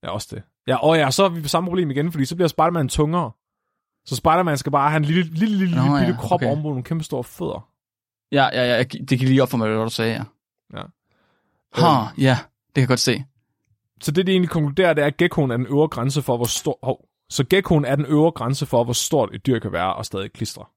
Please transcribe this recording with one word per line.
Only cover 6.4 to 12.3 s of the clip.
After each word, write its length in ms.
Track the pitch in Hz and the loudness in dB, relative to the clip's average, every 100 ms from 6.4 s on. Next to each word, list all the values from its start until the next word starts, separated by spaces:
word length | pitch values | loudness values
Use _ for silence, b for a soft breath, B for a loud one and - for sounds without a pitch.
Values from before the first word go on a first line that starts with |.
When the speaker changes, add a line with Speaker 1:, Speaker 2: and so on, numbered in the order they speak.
| - | 0
Speaker 1:
oven 160 | 147 | -2
på 60 | 151 | -4
nogle 140 | 135 | -6
kæmpe 220 | 123 165 | -6 -6
store 200 | 151 131 | -4 -8
fødder. 440 | 120 - 175 - - _ _ _ _ _ _ | -8 -10 -10 -10 -14 _ _ _ _ _ _
Speaker 2:
Ja, 120 | 139 135 | 0 2
ja, 140 | - 123 | 0 0
ja, 80 | 120 | 0
jeg 100 | 127 | -2
gi-, 120 | - | -6
det 200 | 135 123 | -2 0
gik 100 | 131 | 2
lige 140 | 131 | 4
op 60 | 127 | 2
for 80 | 123 | 0
mig, 100 | 110 | -2
hvad 100 | 110 | -2
du 60 | 113 | -4
sagde, 220 | - 113 | -2 -4
ja. 100 | 110 117 _ _ _ _ 98 | -4 -8 _ _ _ _ -16
Speaker 1:
Ja. 40 | - _ _ _ _ _ _ _ _ | -16 _ _ _ _ _ _ _ _
Speaker 2:
Ha, 280 | - 165 139 | 0 4 4
Speaker 1:
Øhm. 80 | 110 - | 0 0
Speaker 2:
ja, 200 | 135 | 2